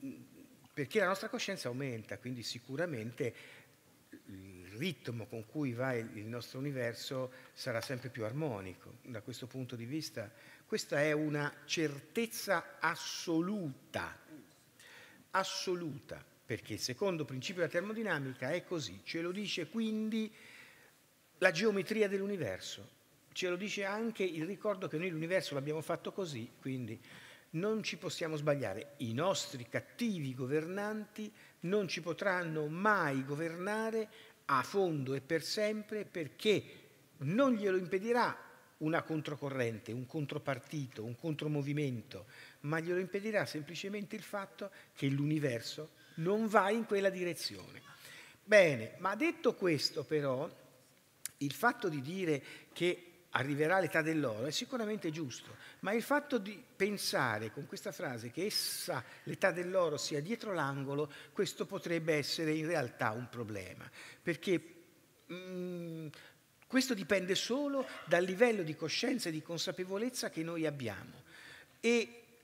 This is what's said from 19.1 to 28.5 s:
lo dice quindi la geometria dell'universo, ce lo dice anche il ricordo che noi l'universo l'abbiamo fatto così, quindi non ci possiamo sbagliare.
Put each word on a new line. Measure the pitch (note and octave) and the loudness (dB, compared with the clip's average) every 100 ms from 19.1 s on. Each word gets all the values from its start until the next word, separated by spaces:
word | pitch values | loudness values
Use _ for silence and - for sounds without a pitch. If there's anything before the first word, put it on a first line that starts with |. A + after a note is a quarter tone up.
| E3 | -4
lo | E3+ | -4
dice | F#3+ G3 - D3+ | -4 -4 -4 -2
quindi | A3+ A3 G#3+ A3 A3+ G#3+ - - - - - - _ _ _ _ - | 0 0 0 0 0 -2 -6 -20 -20 -20 -20 -20 _ _ _ _ 6
la | F#3 | 6
geometria | E3 A3 G3 E3 A3 G3+ | 6 4 4 2 4 4
dell'universo, | G3 G3 G3 A2+ F#2 - - G2+ - _ _ - | 2 0 0 -2 -2 -6 -10 -14 -20 _ _ -12
ce | - F3+ | -2 0
lo | F3+ | 0
dice | G3+ G3+ | -2 -2
anche | G3 G#3 A3+ A3 | 0 0 0 0
il | F#3 D#3+ E3 | 0 0 -2
ricordo | G3 G#3+ F#3+ F3 | -2 0 0 -2
che | D#3 | -2
noi | F#3 | -2
l'universo | D#3 E3 F#3 - | -2 2 2 2
l'abbiamo | C#3 C#3+ D#3 | -2 -2 -2
fatto | - E3 G#3 | -2 -2 -4
così, | G3+ F3+ B2+ A#2+ - | -4 -4 -4 -8 -8
quindi | C3+ C3 A2+ A2 - - - - - | -6 -4 -6 -8 -14 -18 -20 -20 -8
non | D#3+ G#3 A3 | -2 0 0
ci | E3+ F3+ | -2 -4
possiamo | E3+ - D#3+ D#3 | -6 -4 -2 0
sbagliare. | D3+ | 2